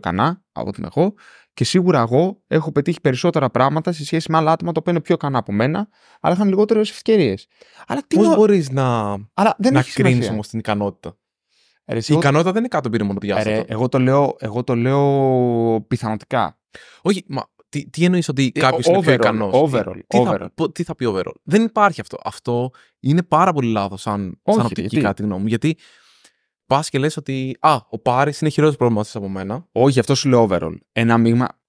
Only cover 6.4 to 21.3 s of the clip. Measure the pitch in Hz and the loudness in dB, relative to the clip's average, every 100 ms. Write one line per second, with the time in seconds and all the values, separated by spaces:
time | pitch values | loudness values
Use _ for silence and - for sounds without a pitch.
6.4 | 202 190 214 214 214 - - 220 135 98 | 2 2 2 2 0 -4 0 2 2 -2
7.4 | - _ - - - 277 - 320 330 285 | -8 _ -20 -20 -8 -8 -2 2 4 6
8.4 | 214 202 139 131 131 117 104 98 107 - | 4 4 0 -2 0 0 -2 -6 -8 0
9.4 | 208 - 220 135 127 - 127 123 113 107 | 0 2 2 2 0 0 2 2 0 -4
10.4 | 104 113 110 101 101 92 - - _ _ | -6 -8 -4 -2 -2 -6 -16 -18 _ _
11.4 | _ _ _ _ - 113 110 151 143 147 | _ _ _ _ -6 -6 0 2 4 2
12.4 | 170 202 247 156 127 107 101 98 101 107 | 0 -2 -4 -4 -4 -4 -4 -4 -4 -2
13.4 | 107 107 - 110 127 135 127 139 139 - | -2 -4 -4 -4 -2 0 2 2 0 -2
14.4 | 113 110 123 120 120 139 143 139 135 127 | -8 -6 -4 -2 0 0 0 2 0 2
15.4 | 123 117 117 113 - 127 113 107 - 127 | 0 0 0 -2 -2 -6 -4 -8 -6 -4
16.4 | 90 - _ - - _ 180 208 - 135 | -4 -6 _ -20 -20 _ -4 -4 -4 -10
17.4 | - _ _ 147 - - 175 180 156 135 | -10 _ _ -12 -10 0 2 2 0 0
18.4 | 131 143 131 127 160 185 160 123 113 110 | -2 2 0 2 2 4 4 4 2 0
19.4 | 101 127 151 127 95 95 - 120 151 101 | 0 2 2 0 -4 -8 -2 2 2 0
20.4 | - - 165 - 170 156 120 95 - | -6 -6 -6 -4 -8 -4 -4 -2 -6